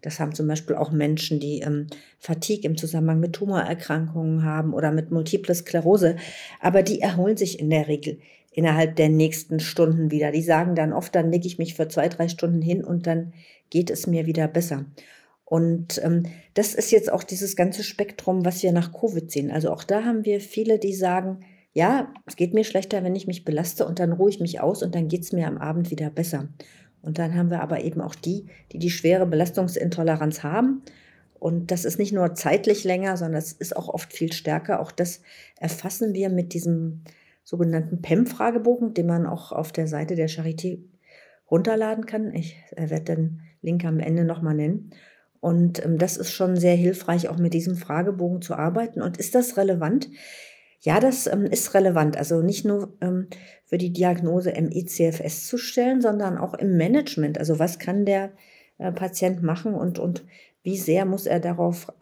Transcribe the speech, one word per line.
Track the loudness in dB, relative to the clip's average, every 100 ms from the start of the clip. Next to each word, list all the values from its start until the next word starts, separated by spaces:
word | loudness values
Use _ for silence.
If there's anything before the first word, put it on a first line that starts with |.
Das | -10 -4
haben | -4 -2
zum | -2
Beispiel | -2 -2 -2
auch | 0
Menschen, | 2 2 0 -2 -2
die, | -2 -4
ähm, | -2 -4 -4 -12 -20 _
Fatigue | -6 -4 -2 -2 -2
im | -4
Zusammenhang | -2 0 2 2
mit | 0
Tumorerkrankungen | -2 -2 0 0 -4 -4 -2 -2 -2 0 0
haben | 0 0 -2
oder | 0 0
mit | 0 0
Multiple | -2 0 -2 0 -2
Sklerose. | -2 0 4 6 4 2 -6 -16 -18 -4
Aber | 4 4
die | 4 2
erholen | 0 2 2 2
sich | -2 -2
in | 2
der | 2 2
Regel | -2 -4 -10 -14 _ _
innerhalb | 0 4 4 4 4
der | 6
nächsten | 6 4 0 -4 -4
Stunden | -2 2 4 4 2
wieder. | 2 0
Die | 0
sagen | 4 4 4 2
dann | 0
oft, | -2 0 2
dann | 2
lege | 2 -2
ich | -4
mich | -4 -2
für | -2
zwei, | 0 0
drei | 0 -4
Stunden | -2 0 0
hin | 0 0
und | -2 -2 0
dann | -2 -4 -12 -20 -20 _
geht | -2 0
es | -2 0
mir | 0 0
wieder | 0 0
besser. | 0 -2 -4 -8 -16 -20 -20 _ _ -2
Und, | 2 2 0 -4 -2
ähm, | 2 2 0 -8 -4 0
das | 0 -2
ist | 4
jetzt | 4 4
auch | -2
dieses | -4 -8 -4 0
ganze | 0 0
Spektrum, | -6 -6 -6 -4 -2 0
was | 0 0
wir | 2
nach | 2 0
Covid | -2 -2 -2 -4
sehen. | -4 -2
Also | -2 -2
auch | -2 -2
da | 0
haben | 0 0 0
wir | -2
viele, | -2 -2 2 2
die | 2
sagen, | 0 0 0 -2 -6 -12 _ _ 2
ja, | 4 2 -2 -10 -12
es | -2
geht | 0
mir | 2 2
schlechter, | 0 0 -2
wenn | 0 -2
ich | -4
mich | -6 -4
belaste | -2 -2 -2 -2
und | 0
dann | 0
ruhe | 4 2
ich | 2
mich | -2 -2
aus | -2 0
und | -2
dann | -2 0
geht's | -2 -2
mir | -2 -2
am | -4
Abend | -2 -2 -2
wieder | -2 -4
besser. | -4 -4 -4 -6 -12 -20 -20 _ _
Und | -6 -4
dann | -2
haben | 2 2
wir | 0
aber | -2 -2
eben | -2 -4
auch | -6
die, | -6 -6 -6 -8 -20 -16
die | -4
die | -4
schwere | 0 4 4 4
Belastungsintoleranz | 2 2 0 -2 -2 -2 0 0 2 0 -2
haben. | -4 0 2 0 -8 -20 _ _ _ -6
Und | -2 -2 -2
das | -2
ist | -2 -2
nicht | 0
nur | 2 0 0
zeitlich | 2 2 4 2
länger, | 2 0 0 -2
sondern | -2 -2
es | -4
ist | -8 -8 -6
auch | -6
oft | -8 -10
viel | -6 -4
stärker. | -4 -2 -2 0 -2
Auch | -2
das | -4 -4 -6 -16 -20 -20 -8
erfassen | -6 -6 -8 -4 -2
wir | 0 0
mit | 0 -2
diesem | -2 0 0 -2 -8 -14 -20 _ _
sogenannten | -6 0 2 0 -2 -4
pem-Fragebogen, | 2 2 2 0 0 2 2 2 0
den | 0 0
man | 2 0
auch | -4 -6
auf | -6 -4
der | -4 -4
Seite | -4 -2
der | 0 -2
Charité | -2 -6 -4 -6 -8 -12 _ _ -20 -20 _ 0
runterladen | 2 2 0 0 -2 -4
kann. | -4 -4 -6
Ich, | -8 -10 -14 -6
äh, | -4
werde | -2 -2 -2
den | -2 -4 -14 _
Link | -2 -2
am | 0 0
Ende | 0 2 2
nochmal | 0 0
nennen. | 0 0 -2 -6 -20 -20 _ _ _
Und, | 2 4 4 2
ähm, | 0 2
das | 0 -2
ist | -6
schon | -2 0 4
sehr | 4 6
hilfreich, | 4 2 0 0 0
auch | 0
mit | 0 0
diesem | -2 -4
Fragebogen | -2 -2 -2 -2 -2 -2
zu | -4
arbeiten. | -2 0 0 -2 -4
Und | -6 -6
ist | 0
das | 2 2 2
relevant? | 2 2 0 0 -2 -10 -20 -20 -20 -20 _ _ 2
Ja, | 4
das, | 4 2 0
ähm, | 0 0
ist | -2 2 4
relevant. | 6 6 4 2
Also | 0 2
nicht | 2 2 0
nur, | 0 -2 -4
ähm, | -2 -2 -4 -12 -20 -20
für | _ -2
die | 0
Diagnose | 2 2 2 2 2 0
M | 0 -2
E | -2
C | -4 0 2
F | 0
S | -6 -8 -6
zu | -6
stellen, | -2 0 2 4
sondern | 2 2 0 -2
auch | -4 -2
im | 2 2
Management. | 4 2 2 -2 -2 0
Also | 0 2
was | 0 -2
kann | -4 0
der, | 2 0 -2 -10 -20 -20 _ -8
äh, | -6
Patient | -4 -6 -2 -2 0
machen | 0 0 -2 -2
und, | -2 -2
und | -4 -4 -10 -20 -20 _
wie | -6 -4
sehr | 0 2 2
muss | 0 0
er | 0
darauf | 0 0 0 -2 -8 -10